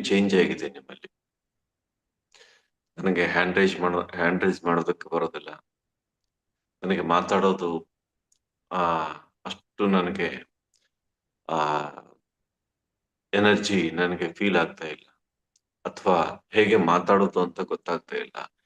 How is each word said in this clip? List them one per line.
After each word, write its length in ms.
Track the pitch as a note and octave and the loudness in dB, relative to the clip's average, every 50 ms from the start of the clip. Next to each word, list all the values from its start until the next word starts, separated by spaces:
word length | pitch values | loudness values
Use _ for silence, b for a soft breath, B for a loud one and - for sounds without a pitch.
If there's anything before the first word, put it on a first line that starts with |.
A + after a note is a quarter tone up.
| E2+ | 0
ಚೇಂಜ್ 300 | - G#2 G2 G2+ G2 F#2+ | 2 2 2 2 4 4
ಆಗಿದೆ 340 | F#2 F2 - - E2 D2 C#2+ | 4 4 2 0 -6 -8 -10
ನಿಮ್ಮಲ್ಲಿ? 400 | C#2 C2+ B1+ - - - - - _ _ _ _ _ _ _ _ _ _ _ _ _ _ _ _ _ _ _ _ _ _ _ _ b b b b b b b b b _ _ _ _ | -12 -14 -18 -20 -20 -20 -20 -20 _ _ _ _ _ _ _ _ _ _ _ _ _ _ _ _ _ _ _ _ _ _ _ _ b b b b b b b b b _ _ _ _
"ನನಗೆ 260 | - - F#2+ F#2 E2+ F2 | -6 -2 -2 0 0 0
ಹ್ಯಾಂಡ್ 300 | E2+ F2 F2 F2+ F2+ F2+ | 0 0 0 0 2 2
ರೈಸ್ 180 | G2 G2 F#2+ - - | 4 2 2 2 0
ಮಾಡೋ-, 260 | F2+ F2+ F2 F2+ F2+ - - | -2 -2 0 -2 -4 -4 -4
ಹ್ಯಾಂಡ್ 300 | F2 E2+ E2+ F2+ F2+ - | -2 0 0 0 2 2
ರೈಸ್ 180 | F#2+ F2+ - - | 0 0 0 0
ಮಾಡೋದಕ್ಕೆ 440 | E2+ E2+ E2+ E2 E3+ - - - D#2 | 0 0 0 0 -2 -4 -6 -6 -6
ಬರೋದಿಲ್ಲ, 400 | E2 E2 E2 D#2+ - - - - D2+ D2+ _ _ _ _ _ _ _ _ _ _ _ _ _ _ _ _ _ _ _ _ _ _ _ - - | -4 -4 -4 -4 -6 -10 -14 -14 -18 -18 _ _ _ _ _ _ _ _ _ _ _ _ _ _ _ _ _ _ _ _ _ _ _ -10 -4
ನನಗೆ 200 | F#2+ F#2+ - E2 | -4 -2 -2 0
ಮಾತಾಡೋದು, 640 | E2 E2+ F2 F#2 F2+ G2 F#2+ F#2+ F#2+ F#2 - F2+ E2+ E2+ D#2+ - _ _ _ _ _ _ _ _ _ _ _ _ _ _ _ _ - | 0 2 0 2 2 2 2 4 2 2 2 -2 -4 -4 -4 -8 _ _ _ _ _ _ _ _ _ _ _ _ _ _ _ _ -8
ಆ, 100 | - F#2 F2 E2+ E2+ - D#2 D2+ D2+ D2+ - _ _ _ - | -4 -2 0 0 0 -2 -4 -6 -10 -14 -18 _ _ _ -14
ಅಷ್ಟು 420 | - - - _ _ _ - G#2 | -14 -14 -14 _ _ _ 0 0
ನನಗೆ, 420 | G2 G2 F#2+ F2 F2 G2 G2 F2 D#2+ C#2 - - _ _ _ _ _ _ _ _ _ _ _ _ _ _ _ _ _ _ _ _ | 2 2 2 2 0 -2 -4 -4 -4 -6 -8 -16 _ _ _ _ _ _ _ _ _ _ _ _ _ _ _ _ _ _ _ _
ಆ, 100 | - - - D3+ D3 - D3+ D3 D3 - - - _ - _ _ _ _ _ _ _ _ _ _ _ _ _ _ _ _ _ _ _ _ _ _ - - | -4 -2 -2 0 0 -2 -4 -4 -8 -14 -18 -20 _ -20 _ _ _ _ _ _ _ _ _ _ _ _ _ _ _ _ _ _ _ _ _ _ -2 0
ಎನರ್ಜಿ 440 | G2+ G#2 G#2 G#2 F#2 - - G2+ F#2 E2 D#2+ | 4 4 6 4 4 2 0 0 0 0 0
ನನಗೆ 360 | D#2+ E2 F2+ F2 F2+ E2+ F2 E2 - | -2 -2 -2 -2 -2 -2 -6 -6 -4
ಫೀಲ್ 240 | - G#2 G2+ F#2 | -2 -2 0 2
ಆಗ್ತಾ 280 | F2 - - - - D#3+ | 2 0 0 -4 -12 -12
ಇಲ್ಲ, 180 | - D2+ - - _ _ _ _ _ _ _ _ _ _ _ _ _ _ _ - | -12 -14 -14 -18 _ _ _ _ _ _ _ _ _ _ _ _ _ _ _ -10
ಅಥವಾ 340 | - - - - G#2 F#2 E2+ D2+ - - - _ - - | -10 -8 -4 0 2 2 2 2 -2 -6 -12 _ -2 2
ಹೇಗೆ 240 | A2 G#2+ G2+ A2 G#2 F2 | 2 4 6 4 4 4
ಮಾತಾಡೋದು 560 | E2 E2+ F2+ F2+ - G2+ G2 G2 F#2+ - F#2+ | 4 2 2 4 4 4 4 4 2 2 0
ಅಂತ 180 | F2+ F2 - - F#2 | -2 -2 -2 -8 -8
ಗೊತ್ತಾಗ್ತಾ 520 | - - - - - E2+ D#2 - - - | -6 -6 -8 -4 -4 -6 -6 -6 -8 -8
ಇಲ್ಲ", 200 | - B1+ - - - - - _ _ _ | -8 -8 -10 -12 -14 -14 -16 _ _ _